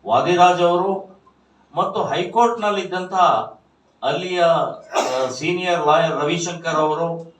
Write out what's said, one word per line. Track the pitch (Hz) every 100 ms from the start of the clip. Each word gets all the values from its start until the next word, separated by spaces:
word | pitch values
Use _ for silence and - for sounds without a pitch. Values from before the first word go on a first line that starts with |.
| -
ವಾದಿರಾಜ್ | 165 165 175 180 175
ಅವರು | 175 175 190 190 - - _ _ _ _ _ 151
ಮತ್ತು | 190 -
ಹೈಕೋರ್ಟ್ನಲ್ಲಿದ್ದಂತಹ | - - 185 220 240 233 208 196 180 185 180 190 170 - - - _ _ _ _
ಅಲ್ಲಿಯ, | 170 180 180 180
ಆ, | 170 151 131 - - - 120 131 131
ಸೀನಿಯರ್ | - 156 180 180 170 151
ಲಾಯರ್ | 156 165 139
ರವಿಶಂಕರ್ | 147 170 170 170 165 156
ಅವರು | 156 156 170 165 - _